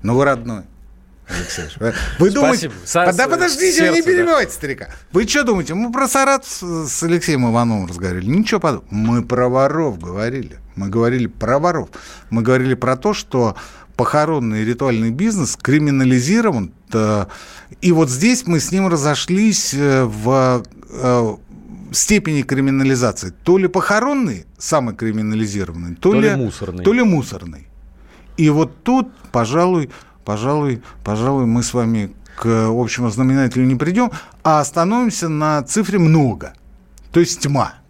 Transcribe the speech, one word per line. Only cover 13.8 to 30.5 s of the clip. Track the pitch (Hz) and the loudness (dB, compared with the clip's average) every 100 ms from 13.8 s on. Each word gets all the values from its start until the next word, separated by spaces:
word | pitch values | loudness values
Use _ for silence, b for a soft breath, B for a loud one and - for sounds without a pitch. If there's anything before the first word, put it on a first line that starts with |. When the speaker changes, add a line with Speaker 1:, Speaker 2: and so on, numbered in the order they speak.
| B - | B -4
Speaker 1:
похоронный | 117 151 151 156 117 107 | 0 2 2 0 -2 -2
и | 107 | -2
ритуальный | 120 135 113 113 | -2 0 0 -2
бизнес | 123 214 208 127 - | -2 -2 -2 -4 -4
криминализирован. | - 147 151 135 131 127 127 220 226 135 87 - _ | 0 2 2 2 4 2 2 2 2 0 -6 -10 _
Э, | 113 107 104 95 B B B B - | 0 0 0 -4 B B B B -2
и | 180 | 2
вот | 160 151 | 4 2
здесь | 127 214 247 - | 2 2 2 0
мы | 165 | -2
с | 127 | 0
ним | 185 190 | 0 0
разошлись, | 165 143 143 - 185 220 185 - | 0 0 -2 0 2 2 2 -2
э, | 135 143 135 | 0 2 2
в, | 123 107 110 135 131 123 - - - | 0 -2 0 2 2 0 -4 -18 -18
э, | - 127 123 113 104 - - - - - | -4 0 2 0 -4 -14 -20 -20 -20 -8
степени | - - 214 - 147 | -4 2 2 2 -2
криминализации. | - 135 135 135 135 131 120 - 92 - - | 0 0 0 2 2 2 0 -2 -10 -6 2
То | 185 | 2
ли | 185 | 4
похоронный | 233 - 208 254 285 214 95 - - | 0 0 0 0 0 -2 -4 -12 -14
самый | - 156 120 101 | -2 0 0 -4
криминализированный, | 113 107 107 107 107 101 90 85 85 87 | -4 -2 -2 -2 -2 -4 -6 -8 -10 -2
то | 180 | 2
Speaker 2:
То | 214 | 4
ли | 214 | 2
Speaker 1:
ли, | 139 | 2
Speaker 2:
мусорный. | 113 - 95 90 | -4 -6 -10 -2
Speaker 1:
то | 90 | 0
ли | 233 | 2
мусорный. | 233 165 117 101 85 76 - - - - b b b - | 2 2 -2 -10 -14 -18 -20 -20 -20 -20 b b b 2
И | 156 | 2
вот | 147 165 - | 4 0 -2
тут, | - 254 254 - - | 0 0 0 -8 -4
пожалуй, | 120 113 151 180 180 135 B B B - | -2 0 2 2 2 -2 B B B -6
пожалуй, | 104 123 | -4 -2